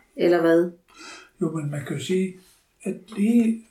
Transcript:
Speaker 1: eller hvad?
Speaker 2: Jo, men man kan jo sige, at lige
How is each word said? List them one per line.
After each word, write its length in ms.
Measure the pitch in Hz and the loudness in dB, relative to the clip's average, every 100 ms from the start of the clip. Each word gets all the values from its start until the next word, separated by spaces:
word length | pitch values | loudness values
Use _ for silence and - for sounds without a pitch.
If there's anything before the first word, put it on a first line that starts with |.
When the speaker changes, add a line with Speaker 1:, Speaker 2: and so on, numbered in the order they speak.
| _ - | _ -2
Speaker 1:
eller 260 | 170 175 | 2 4
hvad? 300 | 165 165 180 - _ - - - - - | 4 4 2 -4 _ -20 -20 -20 -20 -6
Speaker 2:
Jo, 100 | 165 | -4
men 200 | 160 147 | -4 -6
man 140 | 143 - | -8 -8
kan 120 | 147 | -8
jo 60 | |
sige, 300 | - 185 190 - _ _ _ _ | -4 -2 -2 -8 _ _ _ _
at 120 | 202 - - 208 | -10 -10 -10 -2
lige 440 | 208 240 226 226 - | 2 4 2 -2 -8